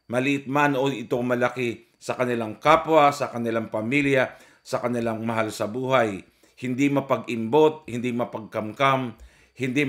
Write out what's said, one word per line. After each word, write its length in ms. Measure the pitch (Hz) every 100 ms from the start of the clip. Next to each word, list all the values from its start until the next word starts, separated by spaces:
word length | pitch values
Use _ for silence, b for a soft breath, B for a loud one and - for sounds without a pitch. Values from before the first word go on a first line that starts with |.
| -
maliit 320 | 117 135 139 139
man 320 | 143 147 135
o 160 | 139
ito 240 | 120 117 127
malaki, 720 | 123 123 123 - 120 110 _ _
sa 160 | -
kanilang 480 | 117 127 117 110 107
kapwa, 480 | 147 160 156 160 143
sa 240 | 139 123
kanilang 400 | 120 117 113 110
pamilya, 640 | 110 110 139 139 135 120 - B B
sa 160 | B 131
kanilang 480 | 120 120 117 110 113
mahal 240 | 113 110
sa 160 | 104 104
buhay. 560 | 117 127 131 113 95 - b b b
Hindi 240 | 127 127 143
mapag-imbot, 960 | 139 135 123 110 117 113 147 156 151 -
hindi 240 | 120 123
mapagkamkam, 1040 | 120 120 117 110 113 107 104 139 131 127 107 b b b b
hindi 240 | 127 123